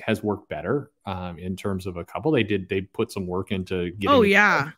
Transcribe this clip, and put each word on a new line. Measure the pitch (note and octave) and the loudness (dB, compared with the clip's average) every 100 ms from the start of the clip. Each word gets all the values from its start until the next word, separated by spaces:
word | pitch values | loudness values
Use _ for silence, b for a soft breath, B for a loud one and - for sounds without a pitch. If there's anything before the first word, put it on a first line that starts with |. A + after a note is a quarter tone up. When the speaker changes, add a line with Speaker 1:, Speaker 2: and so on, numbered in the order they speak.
Speaker 1:
has | - A2 | -2 0
worked | G#2+ G2+ - | 0 -2 -4
better, | D2+ E2+ C#3 - _ - | -6 -2 -2 -4 _ -8
um, | F#2+ F2+ F2 | -6 -6 -8
in | F#2 F#2 | -8 -4
terms | G#2 F#2+ F#2+ | -4 -4 -4
of | F2 | -8
a | |
couple. | E2+ - C3+ | -8 -4 0
They | D3 | 2
did, | G2+ G2+ F#2 | 2 -2 -2
they | G2 | -4
put | F#2+ - G#2+ | -4 -4 -4
some | - F2+ | -4 -4
work | F2+ G2 | -4 -2
into | G2 F2+ F#2 F2 | -4 -2 -4 -4
getting | F#2+ G2+ | -2 4
Speaker 2:
Oh, | C#4 | 6
Speaker 1:
it | G3+ | 6
Speaker 2:
yeah. | G3 G#3 E3 | 6 6 4
Speaker 1:
done. | C#3+ | 0